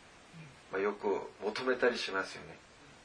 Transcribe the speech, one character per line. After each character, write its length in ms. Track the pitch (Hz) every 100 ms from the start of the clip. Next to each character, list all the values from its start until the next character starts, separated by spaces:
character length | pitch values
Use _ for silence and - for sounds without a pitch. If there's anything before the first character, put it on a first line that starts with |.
| - - - 165 160 - -
ま 60 | 95
あ、 20 |
よ 120 | 101
く 280 | 101 104 - - -
求 220 | 104 -
め 120 | 127 123
た 120 | 123
り 100 | 117
し 120 | -
ま 140 | 95
す 100 | 95
よ 80 | -
ね。 160 | 78 - - - - -